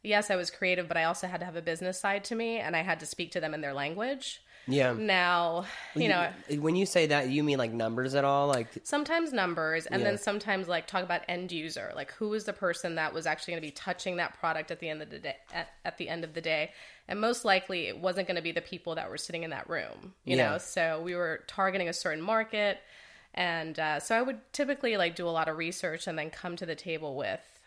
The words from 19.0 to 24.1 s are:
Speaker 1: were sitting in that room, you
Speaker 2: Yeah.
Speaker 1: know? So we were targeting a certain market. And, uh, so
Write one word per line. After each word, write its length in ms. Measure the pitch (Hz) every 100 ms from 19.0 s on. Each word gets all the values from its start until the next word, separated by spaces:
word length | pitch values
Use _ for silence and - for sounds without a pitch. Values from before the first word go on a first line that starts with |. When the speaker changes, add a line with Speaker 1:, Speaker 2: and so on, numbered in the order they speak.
| 156
Speaker 1:
were 60 | 151
sitting 260 | - 170
in 80 | 165
that 180 | 139 -
room, 460 | 156 - - 185 -
you 120 | - 131
Speaker 2:
Yeah. 140 | 120
Speaker 1:
know? 60 | 156
So 420 | - - 165 160
we 160 | 170 175
were 260 | 170 160 -
targeting 400 | - 190 190 170
a 40 |
certain 300 | 165 175 156
market. 560 | 180 220 220 214 202 190 - - - - _
And, 420 | - 180 165 160 156
uh, 180 | 156 151
so 180 | -